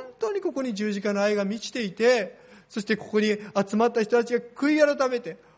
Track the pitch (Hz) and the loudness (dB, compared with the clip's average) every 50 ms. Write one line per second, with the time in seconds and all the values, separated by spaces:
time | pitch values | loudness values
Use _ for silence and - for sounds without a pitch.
0 | 508 508 480 - 453 427 403 392 370 339 - 277 262 254 214 190 208 214 202 202 | -8 -10 -10 -6 -4 -4 -2 -2 -4 -4 -4 -4 -4 -4 -4 -4 -4 -4 -4 -2
1 | 196 214 202 202 202 214 208 208 196 196 214 226 - - - 262 226 190 170 - | -2 -2 0 0 2 2 2 0 0 -2 -4 -6 -8 -8 -6 -6 -6 -6 -2 2
2 | 220 240 254 233 190 185 - - - - - - - - - 226 202 - 220 202 | 4 4 4 4 2 -4 -8 -16 -20 -20 -20 -20 -18 -12 -8 -6 -2 -2 -2 -2
3 | - - - 214 214 214 208 208 208 202 - 202 196 196 - 214 233 240 233 240 | -2 -2 0 0 2 2 0 -2 -4 -4 -2 -2 -2 0 2 2 2 2 2 0
4 | 214 214 240 240 233 233 240 240 240 - - - 277 294 302 302 302 285 285 247 | 0 2 2 2 2 2 0 -2 -2 -4 -6 -2 0 2 4 6 6 4 4 2
5 | 269 254 254 240 240 165 175 - - _ _ | 0 0 -2 -4 -6 -8 -14 -14 -18 _ _